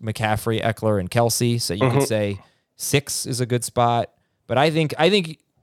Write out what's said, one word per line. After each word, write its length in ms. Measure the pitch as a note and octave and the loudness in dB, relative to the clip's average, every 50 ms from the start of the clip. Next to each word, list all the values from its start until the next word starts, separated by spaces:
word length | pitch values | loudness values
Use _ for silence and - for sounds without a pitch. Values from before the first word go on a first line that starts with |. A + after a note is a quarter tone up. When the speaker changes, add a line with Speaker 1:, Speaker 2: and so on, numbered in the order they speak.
Speaker 1:
McCaffrey, 600 | - A2 G#2+ - A2 G#2+ G#2+ G2+ - A#2 A2+ A2 | -10 -8 -6 -2 0 0 0 0 0 -2 -2 0
Eckler, 380 | - A2+ A2 - - A2 G#2+ G2+ | 0 -2 -2 -2 0 0 0 0
and 120 | F2+ F2+ | 0 -2
Kelce. 480 | - A#2+ A#2+ A#2 - - B2 A#2+ A#2+ A#2 | 0 2 2 2 2 0 0 0 0 0
So 120 | - - F2 | -2 -4 -2
you 80 | G2 | 0
Speaker 2:
Mm-hmm. 180 | B2+ B2+ A#2+ C#3 | 0 2 2 2
Speaker 1:
could 80 | C#3 B2 | 0 0
say 320 | A#2 G#2+ G#2 G2+ G2 F#2+ - _ _ _ _ _ _ - | 0 -2 -2 -2 -4 -6 -10 _ _ _ _ _ _ -12
six 480 | - - - C#3+ - - - - - | -6 0 0 0 0 -2 -6 -6 -6
is 160 | - C3+ A#2 | -6 -4 -4
a 40 | B2 | -2
good 180 | A2+ B2 B2 A#2 | 0 -2 -2 -2
spot. 480 | - - B2 A#2+ A#2+ A#2+ A#2 G#2+ - _ _ _ _ _ _ _ - | -2 0 2 2 4 4 2 0 -4 _ _ _ _ _ _ _ -2
But 100 | A#2+ B2+ | 0 2
I 120 | C#3+ D#3+ | 2 2
think, 220 | D3+ D#3 D#3+ D3 - - | 2 2 0 0 0 2
I 120 | D#3 F3 | 2 2
think 300 | G3+ G#3 F3 D#3+ D#3 - _ _ _ _ | 4 2 0 -2 -6 -14 _ _ _ _